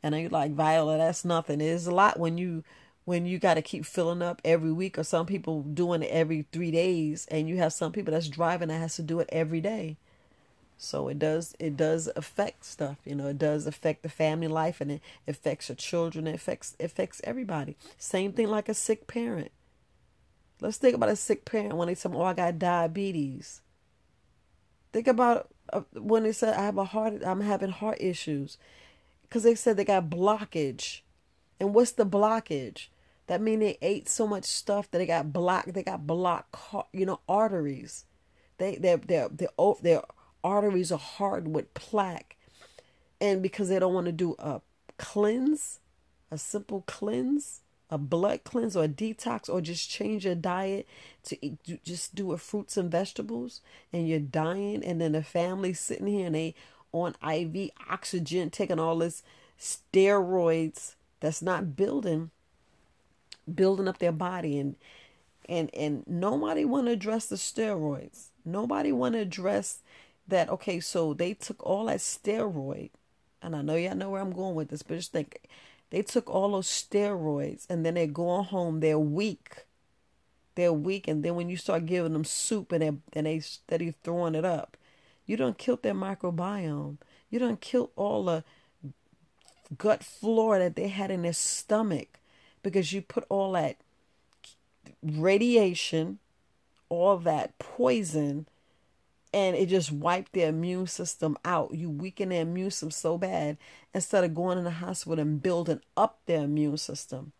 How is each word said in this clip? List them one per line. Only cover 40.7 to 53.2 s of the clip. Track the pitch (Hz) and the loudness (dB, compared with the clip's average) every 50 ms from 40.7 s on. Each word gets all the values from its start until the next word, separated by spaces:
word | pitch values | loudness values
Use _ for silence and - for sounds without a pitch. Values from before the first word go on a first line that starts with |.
| 196 180 185 165 | 2 2 0 0
are | 180 147 | -2 -4
hardened | - - - - 196 196 196 190 170 156 156 | -4 -10 -6 -2 -2 0 0 -2 -4 -2 -2
with | 151 - - _ | -4 -4 -4 _
plaque. | - - - - 208 196 185 170 - - _ - _ _ _ _ - - - _ - _ _ _ _ _ _ _ _ | -16 -12 -2 0 0 0 0 -4 -10 -12 _ -20 _ _ _ _ -20 -20 -20 _ -20 _ _ _ _ _ _ _ _
And | - 202 196 190 185 | 2 4 4 4 2
because | 190 - - 208 180 | -2 0 0 0 2
they | 190 190 | 4 4
don't | 185 185 180 | 4 4 4
wanna | 185 175 175 | 2 0 0
do | 170 160 185 170 - - | 0 0 0 -2 -2 -4
a | - 151 135 - _ _ _ _ _ - - _ | -4 -6 -6 -6 _ _ _ _ _ -20 -16 _
cleanse, | - - - 208 208 208 226 247 262 285 311 294 - - - - _ _ _ _ _ _ _ _ _ _ 156 | -14 -6 0 2 2 4 4 4 4 2 2 2 0 -8 -10 -14 _ _ _ _ _ _ _ _ _ _ -10
a | 151 | -10
simple | - - - 208 202 - 214 196 185 - | -10 -6 -6 -6 -6 -4 -8 -8 -6 -8
cleanse, | - - - 208 220 247 254 254 285 294 294 - - - _ _ _ _ _ _ | -10 -6 -4 -2 -2 0 2 2 2 0 0 -4 -14 -16 _ _ _ _ _ _
a | 165 147 | -4 -4
blood | 143 135 175 170 185 208 - - _ | -2 0 0 2 2 2 2 0 _
cleanse | - - 247 233 226 185 | -4 -4 -2 -2 0 0
or | 185 156 | 2 0
a | 156 | 0
detox, | 143 - 220 220 220 - - 233 233 214 - - | 0 -2 -4 -4 -4 -4 -4 -4 -4 -4 -4 -4
or | 175 185 | -4 -4
just | 165 156 175 170 - - | -2 -4 -6 -6 -6 -8
change | - - 208 208 220 208 185 | -6 -4 -2 -2 -2 0 0
your | 196 180 | 0 -2
diet | 170 160 190 180 185 196 190 196 196 - _ - - - - - _ _ | 0 -2 -2 -2 -2 -2 -2 -4 -4 -6 _ -18 -20 -20 -20 -20 _ _
to | - - - - | -12 -12 -8 -8
eat, | 147 156 151 _ | -8 -8 -10 _
ju-, | - 170 - _ | -12 -12 -12 _
just | - 175 165 - - - | -10 -8 -8 -8 -8 -6
do | 175 202 185 180 | -6 -4 -4 -4
it | 170 | -6
fruits | - - - 208 202 - - | -6 -6 -6 -6 -6 -4 -2
and | 208 185 175 | -2 -2 0
vegetables, | 165 170 196 202 - - | 0 0 -2 -2 -4 -8